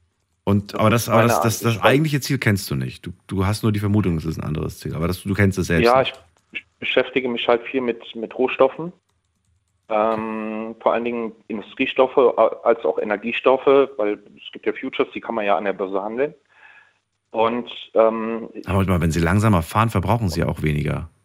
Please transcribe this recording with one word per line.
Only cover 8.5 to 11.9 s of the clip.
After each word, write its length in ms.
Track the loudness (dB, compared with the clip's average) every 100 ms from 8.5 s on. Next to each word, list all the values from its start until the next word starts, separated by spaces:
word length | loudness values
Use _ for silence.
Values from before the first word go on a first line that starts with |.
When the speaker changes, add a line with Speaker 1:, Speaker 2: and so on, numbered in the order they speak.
| 2 2 0 -12 -12 _ _ _ _ _ _ _ _ -4
Speaker 2:
Ähm, 880 | 0 2 0 -4 -6 -6 -8 -10 -2
vor 120 | 0
allen 120 | 0 -2
Dingen 260 | -4 -6 -10 -10
Industriestoffe, 840 | -10 -10 -6 -2